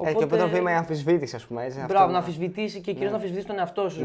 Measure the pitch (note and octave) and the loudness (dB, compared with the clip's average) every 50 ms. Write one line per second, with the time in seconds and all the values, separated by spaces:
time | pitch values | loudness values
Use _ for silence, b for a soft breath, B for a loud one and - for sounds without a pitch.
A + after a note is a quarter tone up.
0 | - D#3+ D#3 A3 D#3+ C#3+ - - F3+ E3 E3+ F3+ F3+ F3 E3+ E3 E3 - D#3 D3 | -2 0 2 2 2 4 4 4 4 4 2 2 2 2 2 2 0 0 -2 -2
1 | C#3 D#3 F3 E3+ C#3 A#2+ - A2+ - - A#2 A#2 A#2+ C3 B2+ C#3 C3 B2 F#3+ G3 | 2 2 2 2 2 -2 -8 -10 -10 -8 -8 -6 -6 -6 -6 -6 -4 0 4 6
2 | F#3+ F3 F3+ F3+ F3 F3+ E3 D3+ F3+ F#3 F3+ G#3+ G#3+ G#3 F3+ G3+ F3 G#3 G3 - | 6 6 4 2 0 -2 -4 -4 -4 -4 -4 -4 -4 -6 -6 -8 -6 -6 -4 -2
3 | F#3+ G3+ G#3 G#3+ G3 F#3 F3 G3 G3 - G#3 G3 F3+ E3+ - G#3 G3 F3+ - D#3+ | -2 -2 -2 -2 -4 -4 -6 -6 -6 -6 -4 -2 -2 -2 -2 -2 -2 -2 -2 -2
4 | B2+ | -2